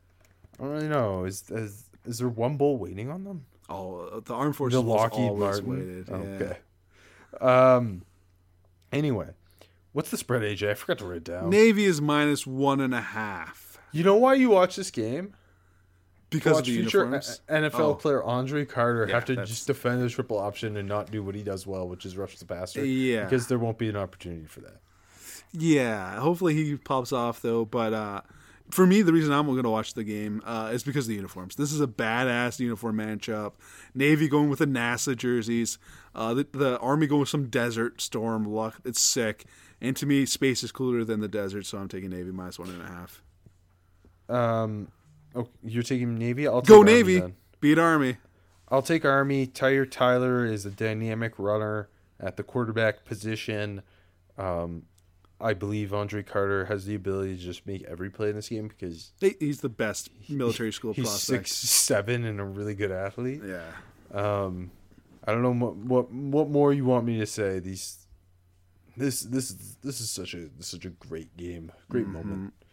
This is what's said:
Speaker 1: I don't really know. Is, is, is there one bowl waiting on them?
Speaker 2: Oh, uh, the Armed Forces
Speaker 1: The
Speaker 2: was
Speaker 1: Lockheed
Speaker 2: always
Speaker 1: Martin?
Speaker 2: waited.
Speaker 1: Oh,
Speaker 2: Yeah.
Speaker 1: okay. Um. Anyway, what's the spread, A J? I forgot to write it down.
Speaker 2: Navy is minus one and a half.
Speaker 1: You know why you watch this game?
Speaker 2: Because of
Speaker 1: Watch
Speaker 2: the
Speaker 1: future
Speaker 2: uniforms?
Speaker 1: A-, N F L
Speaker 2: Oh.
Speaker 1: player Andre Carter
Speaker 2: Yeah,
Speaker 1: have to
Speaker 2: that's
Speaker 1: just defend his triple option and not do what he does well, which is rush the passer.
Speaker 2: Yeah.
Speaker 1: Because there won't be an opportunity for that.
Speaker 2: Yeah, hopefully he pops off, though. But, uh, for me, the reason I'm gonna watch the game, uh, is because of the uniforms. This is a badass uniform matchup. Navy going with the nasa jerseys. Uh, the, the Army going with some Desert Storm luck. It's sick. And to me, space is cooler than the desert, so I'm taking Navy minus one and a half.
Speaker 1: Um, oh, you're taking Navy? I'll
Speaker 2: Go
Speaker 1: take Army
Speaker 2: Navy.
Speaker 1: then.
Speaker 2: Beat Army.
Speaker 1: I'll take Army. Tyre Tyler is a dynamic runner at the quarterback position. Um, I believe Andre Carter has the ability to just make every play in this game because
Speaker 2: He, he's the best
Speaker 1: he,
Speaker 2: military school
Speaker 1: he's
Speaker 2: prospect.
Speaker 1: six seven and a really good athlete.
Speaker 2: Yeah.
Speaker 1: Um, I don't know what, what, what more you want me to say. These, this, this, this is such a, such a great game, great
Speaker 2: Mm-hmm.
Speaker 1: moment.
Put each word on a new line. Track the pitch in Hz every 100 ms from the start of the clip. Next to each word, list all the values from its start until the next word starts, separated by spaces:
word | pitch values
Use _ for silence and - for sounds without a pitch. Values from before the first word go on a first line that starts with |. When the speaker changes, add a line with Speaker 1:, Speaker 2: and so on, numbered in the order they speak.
| _ _ _ _ - -
Speaker 1:
I |
don't | 135
really | 151 156
know. | 147 110 95
Is, | 92 98 -
is, | 113 107 101 - _
is | - 113
there | 123
one | 113 120 147
bowl | 143 135
waiting | 90 92 120
on | 175
them? | 196 180 131 _ -
Speaker 2:
Oh, | 92 92 90 85
uh, | 110
the | -
Armed | 117 143 143
Forces | 131 127
Speaker 1:
The |
Speaker 2:
was | 117 107
Speaker 1:
Lockheed | 117 113 113
Speaker 2:
always | 101 101 101
Speaker 1:
Martin? | 101
Speaker 2:
waited. | 131 92 90 92
Speaker 1:
Oh, | 95
Speaker 2:
Yeah. | 98 98 -
Speaker 1:
okay. | 87 _ _ _ _ - - - - 131 127 131 127
Um. | 117 90 - _ _ _ _ _ _ _ _
Anyway, | 135 151 110 82 - _ - - _ _
what's | 139 -
the | 135
spread, | - 123
A | 107
J? | 98 104
I |
forgot | 104 - 175
to | 95
write | 87
it |
down. | 82 85 170
Speaker 2:
Navy | 202 226 208
is | 202 156
minus | 147 147 147 143 135
one | 131 139 139
and | 131
a | 123
half. | 107 110 107 92 80 - - - -
Speaker 1:
You | 151
know | 180 202
why | 254
you | 269 254
watch | 196 180 190
this | 185
game? | - 110 139 196 - _ _ _ _ _ _ _ _ _
Speaker 2:
Because | 160 175
of | 156
Speaker 1:
Watch | 123
Speaker 2:
the | 117
Speaker 1:
future | 113 196
Speaker 2:
uniforms? | 123 139 - - -
Speaker 1:
A-, |
N | 156
F | 156
L | 156 151
Speaker 2:
Oh. |
Speaker 1:
player | 147 156 135
Andre | - 123 131 147
Carter | 143 - 120 117 107
Speaker 2:
Yeah, |
Speaker 1:
have | 120 120
to |
Speaker 2:
that's | 127 95
Speaker 1:
just | 113 -
defend | 131 120 123
his | 123
triple | 120 123 107
option | 101 98 110 104
and | 98
not | 104 101
do | 107
what | 98
he | 101
does | 101 95 95
well, | 95 90
which | 92 98
is | 92
rush | 95 -
the | 90
passer. | 87 92 -
Speaker 2:
Yeah. | 135 131 131 117
Speaker 1:
Because | 104 127 117
there | 123
won't | 117 110
be | 113
an | 104
opportunity | 92 - 90 82 78
for | -
that. | - - _ _ _ - - - -
Speaker 2:
Yeah, | 170 165 147 123 107 92 101
hopefully | 139 175 180
he | 151 156 143
pops | - 135 123
off, | 131 120 113
though. | 120 117
But, | 110 123 113
uh, | 110 104 101 - - - - -
for | - 185
me, | 196
the | 185
reason | 165 151
I'm | 143 151
gonna | 131 120
watch | 110 107
the | -
game, | 107 104 107 107
uh, | - 117 110
is | 120
because | 143 143 117
of |
the |
uniforms. | 104 95 92 92 -
This | 143
is | 151
a | 139
badass | 110 113 117 127 120 123 113
uniform | 120 110 117 107
matchup. | 107 104 - 107 104 - - - -
Navy | 127 139 151 156
going | 147 147
with | 135
the | 156
nasa | 127 120 120 - 120
jerseys. | 123 120 110 117 113 - - - -
Uh, | - 113
the, | 120 143
the | 135 135 127
Army | 123 147 151
going | 143
with | 135
some | 151 131
Desert | 123 120 113 117 -
Storm | - 123 113 113
luck. | 104 107 110 -
It's | 127 120
sick. | - 131 110 104 - - - -
And | 117 131
to |
me, | 143 139 131
space | - 135 123
is | 120
cooler | - 131 120
than | 113 107
the | 107
desert, | 104 98 101
so | 95 104
I'm | 98
taking | 95 95
Navy | 90 90
minus | 92 90 87
one | 90
and | 90
a | 85
half. | 87 87 - _ _ - _ _ _ _ _ _ _ -
Speaker 1:
Um, | 123 117 113 110 107 98 - _ _ _
oh, | 123 117 _
you're | 110 117
taking | 120 131 120 113
Navy? | 117 123 143
I'll | 117
Speaker 2:
Go | 127
Speaker 1:
take | 214
Army | 208
Speaker 2:
Navy. | 240 190 185
Speaker 1:
then. | 90 - _ _
Speaker 2:
Beat | 147 156
Army. | 165 160 131 117 _ _ _ _ -
Speaker 1:
I'll | 135
take | - 165 147
Army. | 139 139 139 131
Tyre | - 135 135 135
Tyler | - 123 123 127 123
is | 117 107 101
a |
dynamic | 98 110 110 113 110 113 -
runner | 101 107 107 107 101 _ _ -
at | 95 90
the |
quarterback | 101 123 113 110 110 107 -
position. | 104 107 110 - 107 104 98 - _ _ _ _ -
Um, | 95 87 85 85 - _ _ _ _ -
I | 113
believe | 98 101 107 101
Andre | 104 101 104
Carter | 101 104 98 98
has | 92 104 95
the | 104
ability | 95 95 95 90
to |
just | 87 87
make | - 95
every | - 85 95
play | - 107
in |
this | 104 -
game | 110 107
because | - 92 82 - _
Speaker 2:
He, | 190 196
he's | 151 143
the | 139
best | 113 110 101 - -
Speaker 1:
he, | 104
Speaker 2:
military | 143 120 107 113
school | - 113
Speaker 1:
he's | 107
Speaker 2:
prospect. | 117 104 - 127 92
Speaker 1:
six |
seven | - 123 - - 110 101 120
and | 117 104
a |
really | 98 98 104
good | 98 104
athlete. | 92 98 117 123 143 101
Speaker 2:
Yeah. | 90 82 82 - - -
Speaker 1:
Um, | 101 104 101 95 90 90 - - - - -
I | -
don't | 113
know | 123
what, | 120 120 90
what, | 120 127 123
what | 120 139 147 147
more | 143 143
you | 143
want | 127 123 117
me | 113
to | 104
say. | - 101 95
These, | 90 98 - - - - _ _ _ _ _ _ _ -
this, | 139 120
this, | 101 131 123 90 101 -
this | 139 131
is | 113
such | - 90
a, | 90 80 69
such | - 87
a | 95
great | 85 - 80 82 87
game, | 87 85 82 - -
great | 123 101
Speaker 2:
Mm-hmm. |
Speaker 1:
moment. | 87 101 95 98 - _